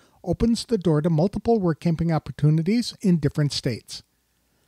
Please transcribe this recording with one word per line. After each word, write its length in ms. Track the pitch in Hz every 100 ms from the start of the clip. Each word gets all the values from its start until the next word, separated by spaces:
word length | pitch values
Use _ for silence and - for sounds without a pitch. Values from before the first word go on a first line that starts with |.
| _ _
opens 420 | - 165 233 233 -
the 140 | 226
door 200 | 170 151
to 60 | 165
multiple 480 | 156 185 208 - 233
work 200 | 180 156
camping 320 | 175 160 165
opportunities 880 | 156 - - 147 156 160 233 - -
in 200 | 196 170
different 320 | 139 - 143
states. 500 | - 139 110 - - _ _ _ _ _ _